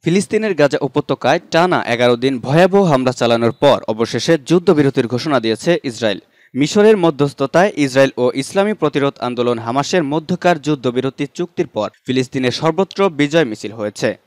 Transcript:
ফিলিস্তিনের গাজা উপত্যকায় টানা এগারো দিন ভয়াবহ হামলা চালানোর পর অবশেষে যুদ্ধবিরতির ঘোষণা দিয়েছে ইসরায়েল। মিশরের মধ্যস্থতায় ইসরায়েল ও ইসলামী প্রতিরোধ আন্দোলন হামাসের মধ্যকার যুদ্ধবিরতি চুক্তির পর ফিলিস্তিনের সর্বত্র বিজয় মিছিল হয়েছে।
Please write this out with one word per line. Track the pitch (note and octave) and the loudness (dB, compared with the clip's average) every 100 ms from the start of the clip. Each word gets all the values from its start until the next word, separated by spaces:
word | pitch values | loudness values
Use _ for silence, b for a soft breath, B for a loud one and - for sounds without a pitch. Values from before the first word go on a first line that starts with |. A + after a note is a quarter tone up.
ফিলিস্তিনের | - F#3 G3+ G#3+ A3 | 2 0 0 -2 -2
গাজা | E3 C#3+ D3 | 2 0 0
উপত্যকায় | C#3 D3 - C#3 - D#3+ - | -2 -4 -2 -2 0 -2 0
টানা | D#3+ F3+ D3 G#2 | 0 2 0 -2
এগারো | A#2 B2 A#2+ | 0 2 2
দিন | B2+ C3 | 0 -2
ভয়াবহ | A#2+ D3+ F3+ G3 | 0 2 4 4
হামলা | F#3+ C3+ B2+ | 2 2 0
চালানোর | B2 A#2+ A#2 A#2 | 0 0 2 0
পর | - D3 G#2+ - | 2 2 2 0
অবশেষে | A2 A2+ A#2+ - E3 C3 | -4 -2 -2 0 -2 2
যুদ্ধবিরতির | E3+ F3 D#3 C#3 C3+ A#2+ | 0 2 2 2 0 -2
ঘোষণা | B2 D#3+ C#3 | -2 -2 -2
দিয়েছে | A2+ A2 - E3+ | 0 -2 0 -2
ইসরায়েল। | C#3 A2 A2+ F#2 _ b b | -2 -4 -4 -4 _ b b
মিশরের | B2+ D3 G#3 G#3 G#3+ | -4 -2 4 4 4
মধ্যস্থতায় | E3+ C#3 C#3+ - C3+ D#3+ G3 - | 2 0 -2 -2 -2 2 0 0
ইসরায়েল | C#3 B2+ C3+ - | -2 2 2 2
ও | B2 | -2
ইসলামী | C3 D3 G3 G3+ | -2 -4 -2 -2
প্রতিরোধ | G#3+ D3+ C#3+ C#3 - | 0 -2 0 -2 -2
আন্দোলন | B2 A#2+ A#2+ A#2 | -6 -2 -2 -2
হামাসের | A2+ B2+ C#3 F#3 | -2 -4 0 -2
মধ্যকার | C#3 D3+ D#3 F3+ F3+ E3+ | 0 -4 -4 -2 0 0
যুদ্ধবিরতি | C#3 D3+ B2 B2 B2+ - C#3+ | 0 -2 -2 -2 -4 -6 -10
চুক্তির | - F3 - D3 | -6 -10 -6 -6
পর | - G#2 _ - | -4 -6 _ -4
ফিলিস্তিনের | B2+ B2+ C3+ B2+ | -2 -2 -2 -4
সর্বত্র | A#2+ D#3 E3 F#3+ - G3 | -2 -2 -2 -4 0 -2
বিজয় | D3 D3 D#3+ | 0 0 2
মিছিল | C#3+ G#2+ G#2+ | 0 -4 -10
হয়েছে। | A2+ G#2+ - B2+ G2 | -6 -8 -2 -4 -4